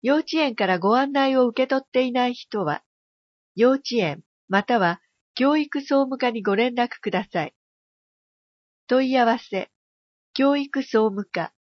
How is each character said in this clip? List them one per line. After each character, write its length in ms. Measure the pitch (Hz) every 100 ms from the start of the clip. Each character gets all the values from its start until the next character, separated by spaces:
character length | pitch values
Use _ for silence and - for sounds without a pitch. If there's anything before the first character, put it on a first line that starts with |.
幼 160 | 233 294
稚 220 | 320 320
園 160 | 294
か 120 | 226 196
ら 120 | 180
ご 180 | 190 240
案 160 | 277
内 240 | 277 269 262
を 100 | 247
受 180 | 233
け 20 | 254
取 160 | 269
っ 20 | 269
て 160 | 254
い 100 | 254
な 160 | 247 247
い 60 |
人 300 | 247 - -
は、 180 | 160 147 _ _ _ _ _ _ _
幼 180 | - 240
稚 240 | 269 - 233
園 260 | 175 151 - _ _
ま 140 | 190
た 160 | 208 240
は 240 | 180 175 _ _ _
教 240 | - 262 302
育 240 | 294 285
総 220 | 285 277
務 120 | 277 262
課 140 | 247
に 120 | 226
ご 140 | 202 196
連 160 | 247
絡 160 | 240 240 -
く 80 | -
だ 160 | 185 202
さ 140 | 175
い。 100 | 147 _ _ _ _ _ _ _ _ _ _ _ _ _ _
問 240 | 254 262
い 80 | 262
合 80 | 233
わ 120 | 240
せ、 320 | - 233 - _ _ _ _ _ _
教 240 | - 277 285
育 260 | 277 269
総 280 | 269 226 220
務 160 | 196 202
課 260 | 180 160 _